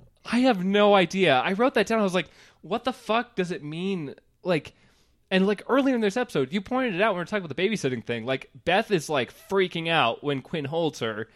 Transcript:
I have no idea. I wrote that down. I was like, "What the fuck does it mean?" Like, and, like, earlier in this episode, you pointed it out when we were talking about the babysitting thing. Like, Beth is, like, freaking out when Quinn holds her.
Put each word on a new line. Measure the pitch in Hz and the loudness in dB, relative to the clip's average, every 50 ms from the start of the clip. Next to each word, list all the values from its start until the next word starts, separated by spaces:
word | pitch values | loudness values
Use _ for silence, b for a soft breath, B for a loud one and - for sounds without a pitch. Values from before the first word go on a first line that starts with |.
| - _ _ _ - | -20 _ _ _ -6
I | - 226 240 | -2 2 4
have | 254 262 233 185 175 | 4 4 2 2 0
no | 196 196 208 208 202 202 | 2 4 4 6 6 6
idea. | 196 190 - - 190 185 156 135 127 | 6 4 2 0 2 4 4 4 4
I | 120 170 | 2 0
wrote | 196 196 240 277 - | 0 0 0 0 2
that | 226 196 | 0 0
down. | - 226 220 | 0 0 0
I | |
was | 208 190 170 | 0 0 0
like, | 185 160 - b b b b b b | -2 -4 -6 b b b b b b
"What | b 156 202 240 - | b -6 -6 -4 -4
the | - - | -6 -6
fuck | - - - 214 233 240 - - | -6 -4 -2 -2 -2 -2 -4 -4
does | - 185 165 | -6 -4 -4
it | 180 139 | -6 -8
mean?" | 143 147 156 165 185 196 196 175 147 131 - - _ _ _ _ | -10 -10 -8 -6 -4 -4 -4 -4 -6 -10 -12 -16 _ _ _ _
Like, | - 180 175 151 - - - _ _ _ _ _ _ _ _ _ _ - | -2 -2 -2 -2 -2 -6 -18 _ _ _ _ _ _ _ _ _ _ -2
and, | 190 185 190 | 0 2 2
like, | 208 208 - - - | 2 0 -2 -2 0
earlier | 240 277 254 269 254 | 2 2 2 2 2
in | 233 | 2
this | 214 196 - | 0 0 0
episode, | 247 247 - - 151 131 127 | -2 -4 -2 -2 -2 -2 -2
you | 165 208 | -2 -6
pointed | 196 - 247 254 262 240 180 | -4 -4 -4 -2 -2 -2 0
it | 165 | 0
out | 214 226 | 0 0
when | 190 | 0
we | 175 | -2
were | 170 | -4
talking | - 214 208 180 | -6 -6 -6 -6
about | 151 127 | -6 -4
the | - 185 220 | -2 -2 0
babysitting | 220 - - 135 127 117 - | 0 0 -2 -2 -2 -4 -4
thing. | - 120 113 110 | -6 -6 -4 -2
Like, | 127 135 135 - - - 131 - | -4 -4 -4 -6 -10 -18 -8 -2
Beth | 170 175 202 226 - | 0 2 2 2 2
is, | 202 160 - - | 0 -2 0 0
like, | 156 135 120 - - - - - | -2 -2 -2 -2 -6 -16 -8 -2
freaking | 190 196 185 170 - 170 165 165 | 0 0 0 0 -2 -4 -2 0
out | 165 156 127 113 117 - | 2 2 2 2 0 -2
when | - 143 143 131 | -4 -4 -4 -4
Quinn | - - - 160 139 | -6 -6 -8 -6 -6
holds | 131 160 170 170 151 - - | -4 -2 -2 -2 -2 -2 -4
her. | 123 113 107 107 113 - b | -6 -6 -4 -6 -10 -12 b